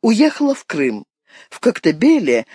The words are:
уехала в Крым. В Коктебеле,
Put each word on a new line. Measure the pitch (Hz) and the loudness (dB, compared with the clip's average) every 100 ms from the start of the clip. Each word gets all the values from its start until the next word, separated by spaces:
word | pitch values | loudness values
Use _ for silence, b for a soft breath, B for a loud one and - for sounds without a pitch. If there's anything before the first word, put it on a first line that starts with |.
уехала | 220 220 302 - 285 | -2 2 0 0 -4
в | 277 | -4
Крым. | - 156 135 107 - _ b b b | -8 -4 -4 -6 -14 _ b b b
В | - | -4
Коктебеле, | - - 160 156 262 320 151 120 - | -4 0 -2 2 2 2 2 -2 -4